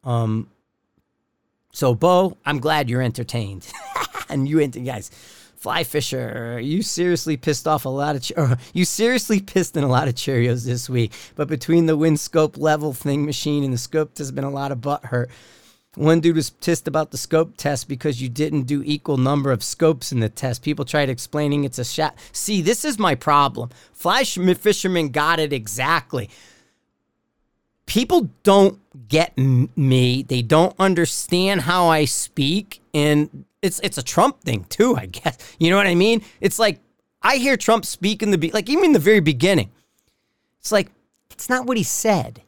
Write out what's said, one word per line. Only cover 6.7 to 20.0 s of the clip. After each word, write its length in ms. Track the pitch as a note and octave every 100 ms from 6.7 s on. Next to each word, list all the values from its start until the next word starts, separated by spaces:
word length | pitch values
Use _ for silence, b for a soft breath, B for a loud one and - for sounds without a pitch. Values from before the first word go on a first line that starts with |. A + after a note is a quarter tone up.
| E3+
seriously 560 | - - F3+ E3+ - C#3+
pissed 300 | - C#3+ -
off 180 | D3+ C3+
a 40 |
lot 260 | C3+ D3 C#3+
of 80 |
che-, 100 | - -
or 220 | C#3 B2 B
you 100 | F3
seriously 560 | F3+ - A3+ B3+ - G#3
pissed 380 | G3 G3 E3+ D#3+
in 60 |
a 40 | C#3
lot 200 | B2+ D3
of 80 | B2
Cheerios 500 | - C3 A#2+ B2 A#2
this 240 | A#2+ -
week. 240 | B2+ A2 B B -
But 120 | D3
between 380 | C#3+ - E3+ D#3+
the 100 | D#3
wind 240 | D#3+ D3
scope 380 | - E3 D#3 C#3+
level 360 | D#3 D3+ D3+
thing 340 | B2+ C#3+ C#3+ D3
machine 360 | C3 D3+ D3
and 80 | C#3
the 60 | B2
scope, 380 | - D#3 D3+ -
there's 160 | C#3
been 120 | C3+
a 60 | C#3
lot 220 | C#3 C#3
of 100 | B2+
butt 240 | C3+ C#3+ A#2+
hurt. 240 | B2 B2 b b b b b b
One 260 | - D3+ E3
dude 180 | E3 D#3+
was 120 | C#3+
pissed 380 | _ - E3 -
about 240 | D3 D3+
the 60 | C3
scope 400 | - D#3+ E3 -
test 300 | D3 C3+ -
because 320 | C3+ D3+ B2
you 40 | B2+
didn't 360 | A#2+ D3+ D3
do 180 | B2+ C#3+
equal 340 | C#3+ D3 - C3+
number 340 | C3 C#3+ C#3
of 100 | A#2+
scopes 500 | - - D#3+ D3